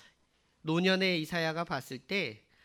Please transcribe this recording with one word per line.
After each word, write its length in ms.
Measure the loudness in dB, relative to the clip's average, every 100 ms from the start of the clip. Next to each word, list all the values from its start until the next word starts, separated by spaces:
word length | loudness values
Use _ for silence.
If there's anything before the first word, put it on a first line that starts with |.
| -20 _ _ _ _ _
노년의 600 | -2 2 4 4 2 0
이사야가 440 | 0 0 0 -2 -2
봤을 340 | -4 -6 -12
때 420 | -4 -2 -2 -6 _ _